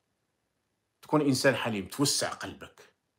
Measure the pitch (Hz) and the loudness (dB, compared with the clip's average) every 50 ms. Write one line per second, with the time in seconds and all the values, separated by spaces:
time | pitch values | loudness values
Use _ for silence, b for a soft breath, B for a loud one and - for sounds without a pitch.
0 | _ _ _ _ _ _ _ _ _ _ _ _ _ _ _ _ _ _ _ _ | _ _ _ _ _ _ _ _ _ _ _ _ _ _ _ _ _ _ _ _
1 | - - 151 151 143 143 127 120 - 139 120 - - 120 107 98 92 - - - | -6 0 2 2 4 4 2 4 4 2 2 2 -2 -4 -4 -4 -6 -6 -2 0
2 | 143 139 - - 104 82 - - - 95 95 - - - _ - - - _ _ | 0 0 2 0 -2 -4 -6 -8 -10 -12 -12 -14 -18 -20 _ -20 -20 -20 _ _
3 | _ _ _ | _ _ _